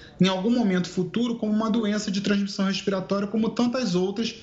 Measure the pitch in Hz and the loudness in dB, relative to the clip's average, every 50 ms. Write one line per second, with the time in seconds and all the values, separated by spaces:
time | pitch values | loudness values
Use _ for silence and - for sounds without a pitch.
0 | - - - - 180 190 190 185 185 233 240 247 226 196 185 180 175 - - - | -20 -6 0 2 2 4 4 2 2 2 2 2 2 2 2 0 0 -2 -2 -4
1 | 180 175 - 214 233 247 226 233 - 214 208 214 220 220 202 233 220 202 208 208 | -4 -2 -2 -2 -2 -2 -2 -2 -2 0 0 2 2 2 0 0 0 0 0 -2
2 | 202 - 185 196 196 202 208 202 202 196 - - 196 190 196 196 - - 196 190 | -2 -2 -2 -2 0 2 2 2 0 -2 -2 -2 0 0 0 -2 -2 -2 -2 -2
3 | 185 - 196 202 208 202 - 220 220 220 220 - 240 240 240 262 247 196 175 180 | 0 0 -2 -2 -2 -2 0 0 0 0 0 0 0 0 0 0 0 0 0 2
4 | 185 196 196 233 226 - - - | 0 0 0 -2 -4 -4 -6 -10